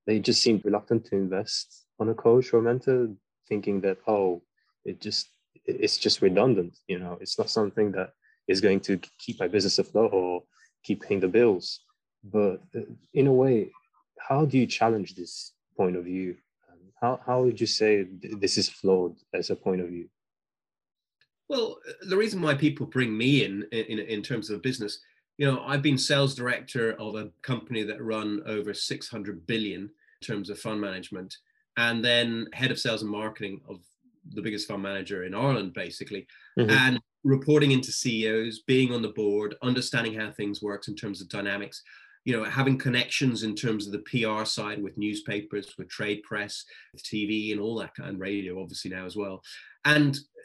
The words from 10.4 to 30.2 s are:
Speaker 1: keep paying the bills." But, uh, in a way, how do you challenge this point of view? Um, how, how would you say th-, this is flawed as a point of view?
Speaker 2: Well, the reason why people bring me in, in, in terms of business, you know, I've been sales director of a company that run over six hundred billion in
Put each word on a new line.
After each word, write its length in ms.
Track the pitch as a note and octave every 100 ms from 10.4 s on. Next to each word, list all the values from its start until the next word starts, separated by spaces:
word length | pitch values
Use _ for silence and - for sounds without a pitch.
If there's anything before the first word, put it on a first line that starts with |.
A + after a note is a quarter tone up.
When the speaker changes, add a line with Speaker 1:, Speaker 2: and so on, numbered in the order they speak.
| - _ _ _ -
Speaker 1:
keep 160 | G2
paying 180 | - G2
the 80 | F#2
bills." 540 | A2 A#2+ F#2 - - _ _ _ _
But, 380 | G2+ G#2 G2+ F#2 -
uh, 140 | A#2+ - - _
in 140 | C#3+ C3+
a 60 |
way, 380 | B2+ C3+ A#2 G2 - _ _ _ -
how 280 | - C#3 D3+
do 120 | C3
you 80 | A#2
challenge 500 | - A2+ A2 F2+ -
this 380 | E2+ - - _ _ -
point 220 | F#2 F2+
of 80 | F2
view? 320 | F#2 F#2 F2+ _ _ _
Um, 80 | F2 F#2 _
how, 180 | A#2+ B2+ -
how 180 | B2+
would 160 | B2+ G#2+
you 80 | A2
say 380 | - G#2+ G#2 F#2
th-, 340 | F2+ F#2+ G#2
this 180 | F#2+ -
is 120 | F#2
flawed 480 | - F#2+ F#2 F2 E2+ _
as 160 | F#2 E2+
a 60 | F#2+
point 240 | G2 F#2
of 80 | F2
view? 180 | F2 E2+ _ _ _ _ _ _ _ _ _ _ _ _ _ -
Speaker 2:
Well, 300 | C4+ A3 - - - F#3+
the 100 | F#3+
reason 240 | A3 G3
why 120 | D#3
people 320 | C#3 D3+ - -
bring 320 | B2+ A#2+ G#2+
me 260 | B2+ C#3+
in, 200 | G2 G2 G#2
in, 260 | A2+ A2 G#2+
in 220 | A2 G#2
terms 280 | G2+ A#2 G2+
of 120 | G2+
business, 400 | C3 B2+ G#2 - _ _ _ -
you 140 | C#3
know, 100 | B2+ -
I've 160 | C#3+
been 160 | D3 C3
sales 380 | - C#3+ C#3 C3
director 580 | B2 A#2+ - B2+ A2+
of 220 | A2 G#2+ G#2+
a 160 | G#2 -
company 420 | - A2+ - A2+
that 180 | G#2 G#2
run 400 | A2+ A2 G#2+ G#2 A2
over 280 | G#2+ G#2
six 360 | G2+ - A#2 -
hundred 360 | A2+ G2+ F2 E2+
billion 340 | A2+ G#2+ F#2
in 440 | G2+ - _ _